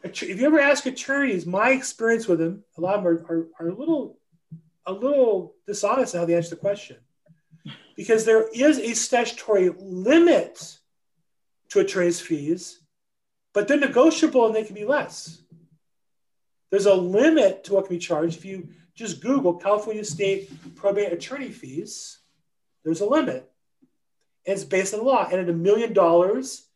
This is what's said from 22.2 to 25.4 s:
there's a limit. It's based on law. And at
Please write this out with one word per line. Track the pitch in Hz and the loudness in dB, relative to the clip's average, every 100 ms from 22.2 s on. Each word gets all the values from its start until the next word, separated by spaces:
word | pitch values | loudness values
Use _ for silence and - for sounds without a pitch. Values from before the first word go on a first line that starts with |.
| _ _ _ _ _ _ | _ _ _ _ _ _
there's | 156 165 | -6 -4
a | 202 | 0
limit. | 302 269 131 - _ _ _ _ _ _ _ _ _ | 0 0 -6 -12 _ _ _ _ _ _ _ _ _
It's | 175 190 143 | -6 -6 -2
based | 190 190 | -2 -2
on | 214 240 | -2 2
law. | 247 180 | 2 2
And | |
at | 185 | -2